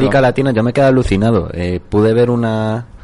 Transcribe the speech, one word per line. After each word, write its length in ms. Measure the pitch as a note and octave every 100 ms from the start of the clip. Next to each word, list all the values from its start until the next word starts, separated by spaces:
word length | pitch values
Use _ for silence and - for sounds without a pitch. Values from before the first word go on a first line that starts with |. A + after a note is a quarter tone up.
| C3
América 140 | C3+
Latina 300 | B2+ B2 C3+
yo 100 | A2
me 120 | A#2+
quedé 100 | C3
alucinado. 640 | C3+ C3 A#2+ G2 A2 G#2+ D#2+
Eh, 260 | E2+ F2+ F2+ -
pude 240 | G#2 A2
ver 160 | A2+ A#2+
una, 560 | A#2+ A2+ A2 A2 A2 A#2+ -